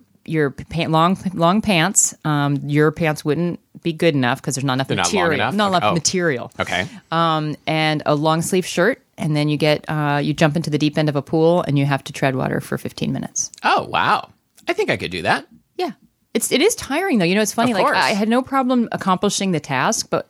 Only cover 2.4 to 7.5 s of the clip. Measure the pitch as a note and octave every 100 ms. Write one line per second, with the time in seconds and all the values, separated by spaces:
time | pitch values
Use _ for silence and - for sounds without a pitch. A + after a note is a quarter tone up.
2.4 | C#3+ C#3+ C#3 D3 D3+ D#3 E3 D3 D3+ D3
3.4 | F3 - _ - E3+ D#3 E3+ D3 B2 C3+
4.4 | - C3+ C#3 C3 C3 G#2+ F2+ G#3+ F3 D3+
5.4 | A#2+ G3+ G3+ F#3 G#3 F3 - F#3 F3 B2
6.4 | - - F2+ F2+ B2 A3 - E3 E3 D#3
7.4 | D3+